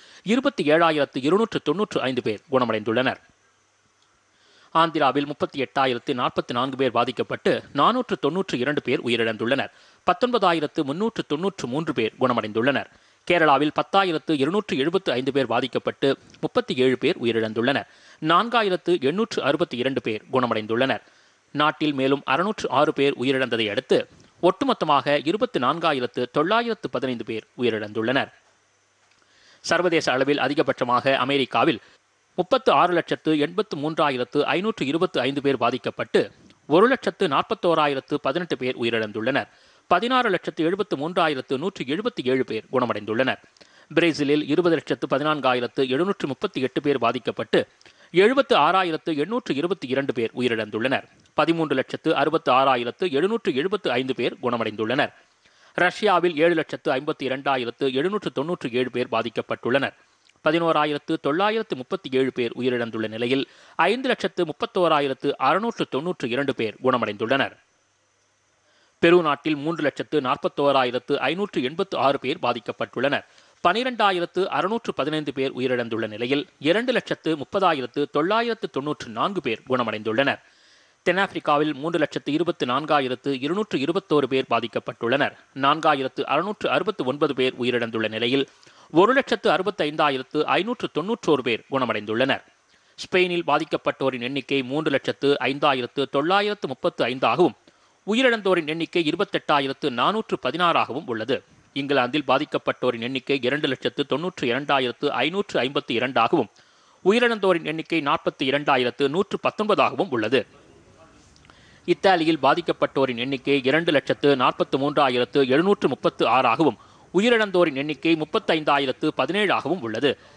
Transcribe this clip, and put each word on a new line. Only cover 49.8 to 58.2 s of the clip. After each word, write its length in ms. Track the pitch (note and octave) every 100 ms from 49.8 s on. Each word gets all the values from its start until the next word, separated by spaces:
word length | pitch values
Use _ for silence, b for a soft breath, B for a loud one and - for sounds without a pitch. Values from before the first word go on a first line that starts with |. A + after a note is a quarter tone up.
| B2+
இரண்டு 260 | B2+ C#3
பேர் 180 | B2 A2 C3
உயிரிழந்துள்ளனர். 680 | A#2+ A2+ G#2+ G#2+ B2+ A#2+ - _ _
பதிமூன்று 420 | - D3+ E3 D#3 C3
லட்சத்து 400 | - C3+ D#3+ D#3
அறுபத்து 360 | D3 D#3 -
ஆறாயிரத்து 600 | B2+ C3+ B2+ A#2+ - F#3
எழுநூற்று 440 | C3+ F#3+ A3+ G3+ C3+
எழுபத்து 360 | F3+ G#2+ -
ஐந்து 240 | B2 C3 A#2+
பேர் 220 | A#2+ -
குணமடைந்துள்ளனர். 720 | B2 A#2 A2 G#2 A2 C3 A2+ b b b b b b
ரஷ்யாவில் 640 | - F3 - G#3 F3 F3+ D3
ஏழு 160 | E3
லட்சத்து 380 | D#3+ D3 C#3 D#3+ C3+
ஐம்பத்தி 280 | D3 D3
இரண்டாயிரத்து 720 | C3 C3 C#3 C3+ A#2 - C#3
எழுநூற்று 380 | B2+ F3 G#3